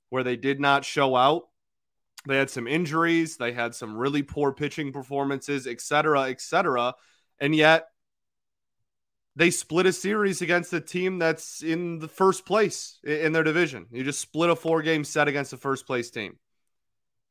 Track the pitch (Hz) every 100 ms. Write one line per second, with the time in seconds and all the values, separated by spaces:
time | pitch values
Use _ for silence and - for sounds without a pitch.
0 | _ 131 123 120 135 139 143 139 - 151
1 | 135 127 135 165 - _ _ _ _ _
2 | _ - 135 135 135 127 120 160 156 160
3 | 170 165 160 - 120 120 117 117 110 110
4 | 135 143 143 147 139 139 147 - 139 139
5 | 127 139 139 139 143 139 127 117 - 151
6 | 156 143 131 127 - 170 175 123 123 -
7 | _ _ _ - 143 156 156 160 - _
8 | _ _ _ _ _ _ _ _ _ _
9 | _ _ _ 139 170 - - 165 185 180
10 | 190 214 196 156 165 175 175 170 - 185
11 | 185 185 165 160 - - 160 165 175 165
12 | 156 - 190 180 - 214 202 - - -
13 | 143 151 156 160 156 160 160 120 90 120
14 | 135 143 - 156 170 165 160 160 156 156
15 | 143 156 147 143 135 127 139 131 - 123
16 | 117 - 92 - _ _ _ _ _ _
17 | _ _ _